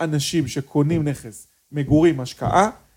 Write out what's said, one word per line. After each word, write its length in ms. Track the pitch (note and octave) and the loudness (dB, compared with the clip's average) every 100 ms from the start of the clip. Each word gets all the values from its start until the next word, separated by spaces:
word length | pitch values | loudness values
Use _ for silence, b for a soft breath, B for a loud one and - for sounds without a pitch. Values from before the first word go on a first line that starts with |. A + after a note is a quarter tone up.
אנשים 480 | E3 D3+ C#3 E3+ C3+ | -2 -2 -2 -2 -2
שקונים 560 | C#3+ C3+ D3 D3 E3+ D3 | -6 -4 0 0 0 -2
נכס, 380 | C3+ A#2 G#2 - _ _ | -6 -10 -20 -20 _ _
מגורים, 480 | D3 C#3 D3+ E3+ C#3+ | -8 0 4 4 2
השקעה, 500 | B2 - A#2+ E3+ G#3+ - _ | -4 -6 0 2 2 -2 _